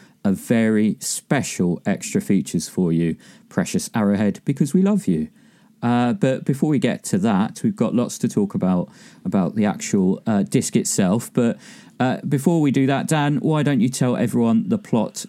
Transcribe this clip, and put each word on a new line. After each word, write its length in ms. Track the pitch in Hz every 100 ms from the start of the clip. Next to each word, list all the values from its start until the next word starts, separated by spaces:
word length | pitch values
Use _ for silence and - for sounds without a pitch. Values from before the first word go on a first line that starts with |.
| - _
of 120 | 104 92
very 600 | - 117 113 107 107 -
special 840 | - - - 147 104 - 90 85
extra 360 | - 98 - 104
features 480 | - 98 - 87 -
for 240 | - 90
you, 240 | 82 85 80 - - -
precious 420 | - 90 - -
Arrowhead, 480 | 233 202 202 208 190
because 280 | - 139 156
we 80 | 185
love 280 | 190 208 -
you. 200 | 160 - - _ _ _ _
Uh, 300 | 120 120 123
but 320 | 107 135 131
before 240 | - 135 156
we 100 | 143
get 240 | 117 90
to 160 | - 104
that, 420 | 87 98 107 -
we've 100 | 117
got 180 | 98 117
lots 260 | 113 123 -
to 100 | 123
talk 260 | - 101
about, 340 | 101 92 92 85 - - -
about 320 | - 98 87 -
the 80 |
actual, 580 | 104 90 - 101 92 95 -
uh, 160 | 107
disc 320 | 95 131 - 120
itself. 560 | - - 95 107 -
But, 260 | - 117 - - - - -
uh, 220 | 123 123
before 400 | - 139 139 170
we 100 | 143
do 160 | 139 135
that, 220 | 139 123
Dan, 300 | 156 143 151
why 260 | - 156
don't 160 | 147 139
you 80 | 117
tell 280 | 139 127 120
everyone 520 | 120 123 117 113 -
the 100 | 104
plot 480 | - 120 98 -